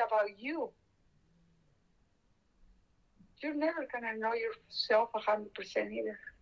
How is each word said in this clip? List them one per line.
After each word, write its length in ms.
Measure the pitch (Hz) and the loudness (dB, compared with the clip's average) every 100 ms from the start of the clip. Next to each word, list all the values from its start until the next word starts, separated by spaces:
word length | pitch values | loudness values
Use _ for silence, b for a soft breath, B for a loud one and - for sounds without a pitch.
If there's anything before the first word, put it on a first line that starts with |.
| 220 | 2
about 320 | 220 208 202 | 4 2 -2
you. 320 | 247 320 254 - _ _ _ _ _ _ _ _ _ _ _ _ _ _ _ _ _ _ - - _ _ _ _ - _ | -6 -4 -6 -8 _ _ _ _ _ _ _ _ _ _ _ _ _ _ _ _ _ _ -20 -20 _ _ _ _ -20 _
You're 140 | 294 294 | -4 0
never 320 | 311 339 277 | 0 0 -4
gonna 260 | 247 233 220 | -4 -4 -2
know 160 | 220 | 0
yourself 760 | 466 453 - - - - 220 226 214 | 0 -2 -6 -8 -6 4 4 4 0
a 40 | |
hundred 340 | 220 214 208 | 2 0 0
percent 380 | - 190 220 208 | -10 -4 -2 -2
either. 280 | 214 220 208 - - | -2 -4 -6 -14 -20